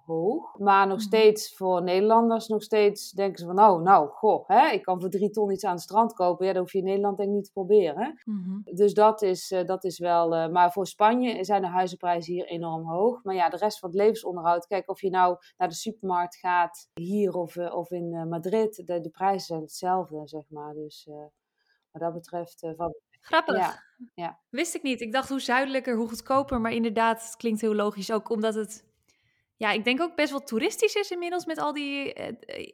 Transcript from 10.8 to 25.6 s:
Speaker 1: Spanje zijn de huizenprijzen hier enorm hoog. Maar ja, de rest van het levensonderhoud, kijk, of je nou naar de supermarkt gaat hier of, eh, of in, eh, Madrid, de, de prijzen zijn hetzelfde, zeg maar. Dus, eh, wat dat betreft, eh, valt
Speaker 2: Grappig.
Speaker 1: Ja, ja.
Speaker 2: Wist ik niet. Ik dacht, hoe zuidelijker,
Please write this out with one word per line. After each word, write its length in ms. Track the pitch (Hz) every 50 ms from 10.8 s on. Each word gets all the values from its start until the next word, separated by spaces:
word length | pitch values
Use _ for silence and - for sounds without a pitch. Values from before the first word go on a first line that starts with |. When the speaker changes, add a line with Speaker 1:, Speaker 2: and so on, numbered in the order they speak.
| 185 -
Speaker 1:
Spanje 560 | - - 208 220 240 254 254 247 - 185 190
zijn 180 | 190 208 196
de 60 | 190 170
huizenprijzen 680 | 180 185 185 180 175 - 185 175 175 170 165 160 175
hier 120 | 180 180
enorm 420 | - 170 170 170 165 160 160 160 165
hoog. 340 | 165 180 208 240 240 247 -
Maar 120 | 190 190
ja, 140 | 185 170 165
de 80 | 175 175
rest 220 | 202 214 208 -
van 100 | - 180
het 80 | 165 196
levensonderhoud, 680 | 202 220 220 220 - - 180 175 160 170 175 175 175 -
kijk, 220 | 202 185 - -
of 120 | 190 -
je 80 | - 190
nou 280 | 180 185 180 180 180 175 _ _ _ -
naar 100 | 185 175
de 60 | 165
supermarkt 600 | - - 226 220 - - 185 180 175 175 175 -
gaat 540 | - - 180 175 180 175 170 - - - _ _
hier 400 | - 170 180 202 208 202 185 170
of, 220 | 180 170 160 -
eh, 200 | 175 175 165 -
of 160 | 175 170 -
in, 220 | 180 175 170 170 170
eh, 120 | 165 165
Madrid, 560 | 165 170 170 170 185 196 220 220 214 214 - -
de, 140 | - 175 175
de 80 | 165 165
prijzen 360 | - - 190 196 196 185 185 -
zijn 140 | 165 160
hetzelfde, 600 | 156 156 - - 180 180 185 185 175 - 156 151 151 143
zeg 160 | - 156 147 _
maar. 240 | 156 147 147 151 151
Dus, 340 | 156 151 151 - - - 156
eh, 60 | 147 147 147 156 _ _ _ _ _ _ _ _ _ _ _ _
wat 100 | - 160
dat 120 | 165 170 165
betreft, 500 | 175 170 - 180 175 170 170 - - -
eh, 80 | 165 160
valt 260 | 165 170 165 151 - _ _ _ _ _
Speaker 2:
Grappig. 300 | - - 320 320 320 254 208
Speaker 1:
Ja, 160 | 180 160 - - - _ _ - 247 233 _
ja. 260 | - 170 165 - _ _ _
Speaker 2:
Wist 260 | - 262 339 339 -
ik 60 | 320 -
niet. 180 | 269 247 214
Ik 100 | 233 220
dacht, 180 | 220 269 262 -
hoe 100 | 269 269
zuidelijker, 560 | - - 240 254